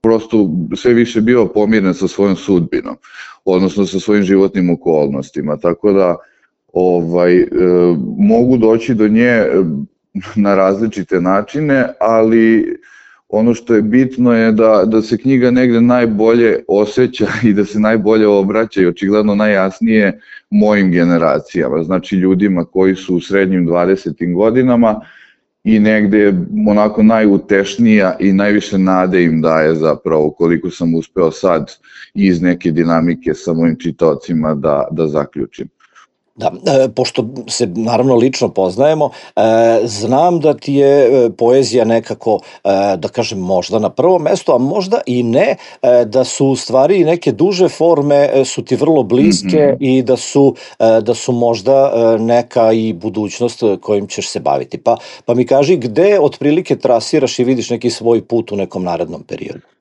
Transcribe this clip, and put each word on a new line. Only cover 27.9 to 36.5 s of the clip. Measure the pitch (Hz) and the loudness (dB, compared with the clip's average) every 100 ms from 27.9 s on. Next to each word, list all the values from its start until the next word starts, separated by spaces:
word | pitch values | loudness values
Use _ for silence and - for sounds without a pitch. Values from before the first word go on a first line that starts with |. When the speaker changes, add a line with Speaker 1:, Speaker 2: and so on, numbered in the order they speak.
| 107 95 90 | 4 2 0
Speaker 1:
i | 98 | 0
najviše | 95 101 104 - 95 | 2 2 0 -2 -2
nade | 95 92 92 92 | 0 2 2 2
im | 87 80 | 2 2
daje | 80 80 78 80 | 0 2 2 0
zapravo | 78 76 - 80 76 | 0 -2 -2 0 0
koliko | - 85 85 90 | 0 0 0 -4
sam | - 85 82 | -6 -2 -2
uspeo | 80 - 82 | -4 -2 -2
sad | 78 95 82 73 - _ - - | 0 -2 -2 -4 -14 _ -20 -14
iz | - 98 87 | -2 0 2
neke | 90 87 87 | 0 -2 -2
dinamike | 80 82 82 82 82 - | -2 0 0 0 -2 -4
sa | 78 - | -6 -4
mojim | 82 82 117 | -2 -2 -2
čitaocima | 85 73 82 71 - 82 78 76 | -6 -2 0 0 -4 -4 -2 -4
da, | 78 71 71 | -2 -2 -4
da | 80 80 | -4 -4
zaključim. | 76 69 76 58 - - _ _ _ _ _ _ - | -2 -6 -8 -12 -12 -18 _ _ _ _ _ _ -8
Speaker 2:
Da, | 113 | -8